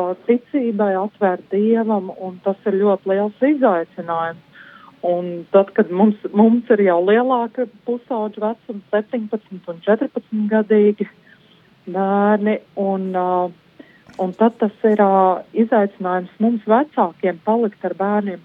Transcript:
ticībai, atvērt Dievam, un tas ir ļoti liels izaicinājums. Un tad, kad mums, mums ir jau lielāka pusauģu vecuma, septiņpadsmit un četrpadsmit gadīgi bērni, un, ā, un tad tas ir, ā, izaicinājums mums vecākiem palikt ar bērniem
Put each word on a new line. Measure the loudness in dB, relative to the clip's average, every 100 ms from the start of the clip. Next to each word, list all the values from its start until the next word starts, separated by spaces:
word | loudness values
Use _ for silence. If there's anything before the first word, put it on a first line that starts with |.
| 0 -4
ticībai, | 0 -2 0 -4 -2 -2 -2 -2
atvērt | -4 -2 -2 -2 -4
Dievam, | -2 0 0 0 -2 -4
un | -10 -12 -6
tas | -6 -4
ir | -2 0
ļoti | 0 0 0
liels | -2 -2 0
izaicinājums. | 0 2 2 0 -4 -10 -8 -6 -6 -8 _ -20 -20 -20 -20 _
Un | -4 -4 -4 -10 0
tad, | 2 2
kad | 0 0
mums, | 2 2 2 -4
mums | 2 4 4 2
ir | 2
jau | 4 2
lielāka | 4 2 2 0 -2 -4 -8 -8
pusauģu | -8 -8 -6 -6 -6 -6
vecuma, | -6 -6 -10 -14 -4
septiņpadsmit | -4 -2 -6 -6 -8 -10 -16 -14
un | -8
četrpadsmit | -2 0 0 -6 -6 -4 0
gadīgi | 0 2 4 4 2 -6 _ _ _ _ _ _ _ -10
bērni, | -4 -2 2 2 2 0 -4 -6
un, | -6 -4 -2 -4
ā, | -4 -2 -2 -2 -8 _ _ -20 _ -20
un | -6 -6
tad | 0 0 2
tas | -4 0
ir, | 0 2
ā, | 4 4 4 2 -4
izaicinājums | -2 0 2 0 -4 -4 -4 -6 -2
mums | -2 -2
vecākiem | 0 0 0 -2 -2 -2 -4 -4
palikt | -2 0 -2 -4
ar | -8 -4
bērniem | -2 -2 -4 -8